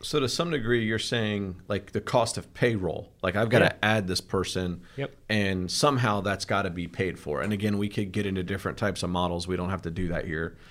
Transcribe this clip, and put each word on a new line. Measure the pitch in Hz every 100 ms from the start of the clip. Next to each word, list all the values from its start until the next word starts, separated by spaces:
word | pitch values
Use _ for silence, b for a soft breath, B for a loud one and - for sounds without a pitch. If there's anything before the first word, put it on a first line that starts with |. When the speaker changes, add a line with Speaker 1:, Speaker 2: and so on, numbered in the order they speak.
Speaker 1:
So | - 147
to | 131
some | - 170
degree, | 156 113 120 110
you're | 110
saying, | - 120 107 104 98 90 -
like, | 101 -
the | 107
cost | - 131 113 -
of | -
payroll. | - 123 110 90 76 - -
Like, | 92 95
I've | 113
gotta | 117 95
Speaker 2:
Yeah. | - 107 110
Speaker 1:
add | 92
this | 90
person, | - 95 90 92 90 85 B B
Speaker 2:
Yep. | 139 - -
Speaker 1:
and | 104 98 92 90
somehow | - 147 135 120 104
that's | 98 95 -
gotta | 101 98
be | 87 85
paid | - 95 80
for. | - 73
And | 85
again, | 104 107 101
we | 104
could | 107 101
get | 98 98
into | 95
different | 90 98 - -
types | 104 87
of | 90
models. | 90 90 87 90
We | 92
don't | 90
have | 92
to | 85
do | 82 90
that | 85
here, | - 78 82 - B